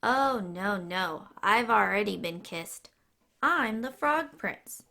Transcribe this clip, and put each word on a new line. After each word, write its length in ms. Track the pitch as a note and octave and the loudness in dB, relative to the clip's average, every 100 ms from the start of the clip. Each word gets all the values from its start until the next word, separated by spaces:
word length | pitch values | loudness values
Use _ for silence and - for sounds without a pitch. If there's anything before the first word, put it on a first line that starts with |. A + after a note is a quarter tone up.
Oh, 380 | G#3+ C4 C4+ B3 | 4 4 4 0
no, 360 | F#3 F3 G3 G3+ | -4 -4 -2 -2
no, 520 | F3 F#3 F3+ D#3 - - | -2 -2 -2 -4 -12 -2
I've 280 | F#3+ A3 A#3 | 4 4 6
already 480 | A3 F#3+ F#3+ G#3 F3+ | 4 4 2 0 -2
been 220 | E3+ E3+ | -6 -8
kissed. 500 | - E3+ E3+ - - _ _ _ _ _ | -10 -10 -10 -14 -18 _ _ _ _ _
I'm 380 | C#4 E4+ A#3 A3 | 0 2 0 -2
the 100 | B3 | -6
Frog 460 | C4 D4 D4+ D4 - | -2 0 0 -2 -6
Prince. 460 | F#3+ - - - - | -6 -6 -14 -20 -20